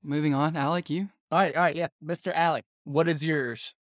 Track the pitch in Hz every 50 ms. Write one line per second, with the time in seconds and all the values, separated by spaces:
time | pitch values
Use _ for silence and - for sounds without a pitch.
0 | _ 151 143 147 151 156 143 135 147 156 160 160 139 143 165 175 170 - 147 175
1 | 196 202 _ _ _ _ - 170 196 170 139 160 175 170 143 165 170 - _ _
2 | - 151 175 165 - 185 - 160 165 170 156 123 - _ _ _ _ - 139 147
3 | 165 165 165 147 143 160 156 147 131 120 117 110 - - - _